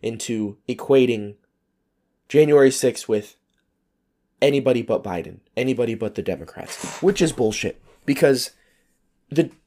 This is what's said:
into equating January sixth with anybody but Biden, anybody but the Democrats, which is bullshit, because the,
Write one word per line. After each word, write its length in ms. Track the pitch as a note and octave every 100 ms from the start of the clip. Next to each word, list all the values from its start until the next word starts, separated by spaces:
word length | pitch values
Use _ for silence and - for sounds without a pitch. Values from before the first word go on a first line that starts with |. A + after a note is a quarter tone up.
into 560 | G#2+ A2+ - A2+ G#2 G#2 -
equating 680 | A#2+ - C3+ B2 A2+ G#2 G2+ _ _ _ _ _ _ _ _ _
January 440 | C#3+ D3+ D3 C3+
sixth 360 | C3 C3+ A2 -
with 280 | G#2+ G#2 _ _ _ _ _ _ _ _ _ _ _
anybody 400 | C#3 C#3 C3 B2
but 220 | A2 A2+
Biden, 380 | G#2 F2+ E2 F2+ _ -
anybody 380 | B2+ A#2+ A#2
but 220 | A2 A2 -
the 80 |
Democrats, 800 | G2 E2 E2 - E2 - - -
which 180 | F3+ G3+
is 100 | E3
bullshit, 480 | - A2+ G#2 G2+ - _ _ -
because 460 | C#3 D3 C3 - - _ _ _ _ _ _ _
the, 220 | C#3+ C#3+ -